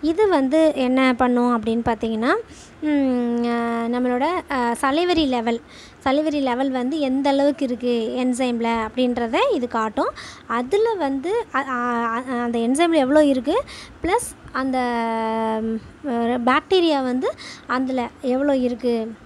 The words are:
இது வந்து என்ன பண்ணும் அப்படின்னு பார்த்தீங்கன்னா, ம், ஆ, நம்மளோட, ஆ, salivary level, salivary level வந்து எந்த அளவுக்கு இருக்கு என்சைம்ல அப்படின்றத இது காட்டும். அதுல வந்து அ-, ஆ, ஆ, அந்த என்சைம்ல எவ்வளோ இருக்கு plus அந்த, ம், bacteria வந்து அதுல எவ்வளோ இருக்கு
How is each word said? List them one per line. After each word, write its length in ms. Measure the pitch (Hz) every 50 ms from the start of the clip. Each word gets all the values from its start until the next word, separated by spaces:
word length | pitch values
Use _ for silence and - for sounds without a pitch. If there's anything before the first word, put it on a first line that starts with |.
இது 260 | - 302 330 339 427 403
வந்து 440 | 370 294 269 262 262 320 320 311 294
என்ன 380 | 269 262 247 254 262 262 262 247 233
பண்ணும் 440 | 262 247 247 247 240 247 240 226
அப்படின்னு 220 | 214 220 226 233 226
பார்த்தீங்கன்னா, 500 | 254 226 220 - 226 226 220 226 262 349 440 466 - - - - - - -
ம், 640 | - 302 294 285 277 262 254 247 240 240 240 240 240
ஆ, 360 | 240 240 233 233 233 233 233 233 233 240 247
நம்மளோட, 280 | 247 247 247 247 269 311 359 370 - -
ஆ, 200 | 285 262 240 233
salivary 560 | 233 233 - 269 269 311 349 359 359 320 311 277
level, 340 | 254 240 226 233 233 233 - - - - - - - - -
salivary 380 | 269 269 294 311 311 294 294
level 300 | 277 262 240 240 269 277
வந்து 280 | 254 254 247 254 285 320
எந்த 300 | 294 262 254 269 277 285
அளவுக்கு 360 | 277 277 277 285 285 285 285
இருக்கு 500 | 247 247 220 247 247 240 233 220 226 247 247
என்சைம்ல 720 | 247 254 247 233 262 247 240 233 226 226 233 226 220 220
அப்படின்றத 460 | 220 254 254 247 247 240 240 226 233 320 466 571 466
இது 140 | 302 240 240
காட்டும். 440 | - 233 220 220 214 - 320 480 - - - - - - - -
அதுல 460 | - 233 247 254 320 403 440 466 453
வந்து 520 | 381 320 269 269 269 262 339 403 480 440 - -
அ-, 120 | 262 277 262
ஆ, 380 | 254 240 240 247 240 233 233
ஆ, 360 | 233 226 233 254 254 254 240
அந்த 180 | 240 240 233 233
என்சைம்ல 340 | 226 233 262 277 339 349 330
எவ்வளோ 300 | 311 262 254 285 302 302
இருக்கு 400 | 285 277 254 226 262 339 466 571 - - - - - - - -
plus 320 | 320 381 480 - - - - - -
அந்த, 280 | - 254 262 269 254 254 247 247 240 233 233 226 226 226 226 220 220 226 226 220 220 220
ம், 140 | 220 226 226 220 - - - - - 294 240 233 233 233 240 247 233
bacteria 580 | 240 254 294 302 - 381 370 349 330 302 277 262
வந்து 320 | 254 247 254 262 466 640 - - - - - - -
அதுல 420 | - 254 269 254 262 254 240 233 - -
எவ்வளோ 340 | - 262 247 262 277 294 277
இருக்கு 560 | 269 247 247 247 233 - 247 233 233 220 226 220 - -